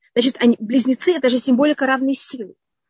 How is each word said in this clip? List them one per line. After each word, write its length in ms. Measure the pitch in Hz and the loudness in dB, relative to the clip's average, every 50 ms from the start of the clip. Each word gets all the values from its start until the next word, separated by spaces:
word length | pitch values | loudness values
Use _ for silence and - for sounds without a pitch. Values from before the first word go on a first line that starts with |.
| _ _ - | _ _ -2
Значит, 220 | 240 233 269 - - | 0 0 0 0 2
они, 180 | 247 240 226 - | 2 2 2 2
близнецы — 540 | 220 202 247 262 220 254 254 - - 359 349 294 | 0 -2 0 0 2 0 -2 0 0 0 0 2
это 120 | 269 247 | 2 0
же 100 | 247 247 | 0 0
символика 480 | - 269 247 233 285 302 294 - 277 262 | 0 2 2 2 2 2 0 0 0 -2
равной 260 | 262 254 269 269 277 | 0 0 -2 -2 -4
силы. 420 | - - - - 247 202 180 - _ _ _ _ _ _ _ | -4 -8 -12 -14 -14 -14 -16 -18 _ _ _ _ _ _ _